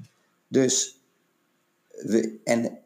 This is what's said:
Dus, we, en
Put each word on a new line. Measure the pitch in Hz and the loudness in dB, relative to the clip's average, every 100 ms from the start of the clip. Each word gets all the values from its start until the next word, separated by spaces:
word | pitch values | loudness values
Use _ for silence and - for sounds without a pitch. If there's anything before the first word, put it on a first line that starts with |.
| - _ _ _ _ | -20 _ _ _ _
Dus, | 131 127 127 - - _ _ _ _ _ _ _ _ _ | 2 2 0 -4 -10 _ _ _ _ _ _ _ _ _
we, | - - 113 113 - | -12 0 0 0 -4
en | - 117 117 - | -2 0 -2 -8